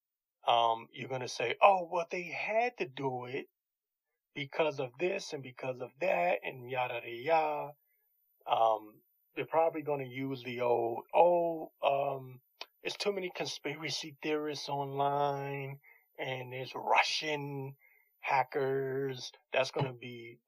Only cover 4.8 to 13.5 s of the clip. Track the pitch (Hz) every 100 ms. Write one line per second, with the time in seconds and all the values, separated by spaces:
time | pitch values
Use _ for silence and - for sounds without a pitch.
4.8 | 127 - 180 196 - 147 131 - 131 123
5.8 | 120 139 175 175 175 196 - 139 123 127
6.8 | 123 120 117 117 143 160 156 147 143 -
7.8 | _ _ _ _ _ _ - 120 113 110
8.8 | 107 - _ _ _ - 131 156 165 156
9.8 | 143 143 127 127 135 127 123 123 120 120
10.8 | 117 - - - 170 175 170 160 160 _
11.8 | 151 139 143 139 131 127 _ - - _
12.8 | - - 202 196 180 - 143